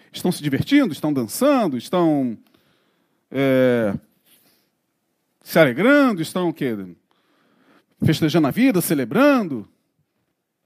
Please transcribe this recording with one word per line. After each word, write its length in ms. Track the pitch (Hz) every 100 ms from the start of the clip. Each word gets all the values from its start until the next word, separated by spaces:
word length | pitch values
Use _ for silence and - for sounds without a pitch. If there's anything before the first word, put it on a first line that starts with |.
| _
estão 200 | - 160
se 100 | -
divertindo, 500 | 147 131 - 285 233
estão 200 | 139 156
dançando, 640 | 139 110 - 269 269 190 123
estão, 600 | - 180 165 147 127 104 _ _ _ _ _ _ _ _ _
é, 640 | 131 139 131 127 120 107 98 _ _ _ _ _ _ _ _ _ _ _ _ _ _
se 160 | - 175
alegrando, 640 | 151 123 226 294 262 185
estão 260 | 156 185 175
o 60 |
quê? 220 | 151 139 107 95 85 _ _ _ _ _ _ _ _ _ -
Festejando 440 | - 156 156 165 143
a 20 |
vida, 300 | 120 262 185
celebrando. 880 | - 151 117 165 294 262 185 127 98 _ _ _ _ _ _ _ _ _